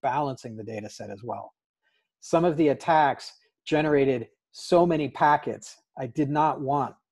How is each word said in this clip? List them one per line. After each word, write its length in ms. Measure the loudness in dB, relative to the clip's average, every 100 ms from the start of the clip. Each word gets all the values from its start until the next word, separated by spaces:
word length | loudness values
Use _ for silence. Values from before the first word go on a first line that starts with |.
balancing 540 | -4 -2 -4 -8 -12 -14
the 80 |
data 260 | -12 -12 -12
set 200 | -14 -14
as 120 | -12
well. 300 | -10 -10 -12 _ _ _ _ _ _ _
Some 240 | -2 0
of 120 | 2 2
the 120 | 2
attacks 640 | 2 2 2 2 0 -10 -20 _ _
generated 640 | -2 0 2 2 2 0 -6 _ _
so 340 | -20 2 4
many 240 | 4 2 -2
packets, 680 | 2 4 4 0 -10 -12 -20 _ -12
I 100 | -8
did 240 | -4 -2
not 300 | 0 0 -2
want 340 | -2 -2 -4 -8 _